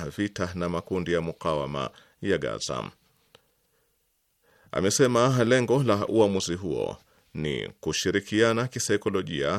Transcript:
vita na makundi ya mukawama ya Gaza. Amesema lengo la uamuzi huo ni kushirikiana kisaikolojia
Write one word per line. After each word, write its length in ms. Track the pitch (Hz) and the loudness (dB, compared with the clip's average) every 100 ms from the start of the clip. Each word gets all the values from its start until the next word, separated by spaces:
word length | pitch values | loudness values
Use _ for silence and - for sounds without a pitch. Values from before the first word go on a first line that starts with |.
| 80 - | -6 -4
vita 320 | 101 - 90 90 | -4 -2 -6 -4
na 140 | 87 | -4
makundi 440 | 85 - 92 85 | -4 -4 -4 0
ya 80 | 85 | 0
mukawama 680 | 82 - 85 78 69 71 65 - _ _ | -2 -4 -2 -2 -2 -6 -6 -10 _ _
ya 160 | 101 85 | -2 0
Gaza. 540 | 65 53 - 62 50 - _ _ _ _ _ _ _ _ _ _ _ _ _ _ _ _ _ | 0 -6 -6 -6 -8 -14 _ _ _ _ _ _ _ _ _ _ _ _ _ _ _ _ _
Amesema 720 | - 92 - 131 120 127 127 | -2 0 4 4 6 4 4
lengo 400 | 117 127 117 127 | 4 4 4 2
la 240 | 127 101 - | 4 2 2
uamuzi 460 | 110 104 95 90 87 | 4 4 2 -2 -6
huo 420 | 95 64 50 - _ _ _ | -4 -4 -4 -8 _ _ _
ni 360 | - 76 65 50 - | -6 -4 -4 -8 -6
kushirikiana 880 | 78 76 92 98 - 107 113 113 127 | -4 -2 0 -2 0 2 4 2 -2
kisaikolojia 880 | - - 104 110 98 98 76 69 | -6 -2 0 0 -2 -4 -2 -2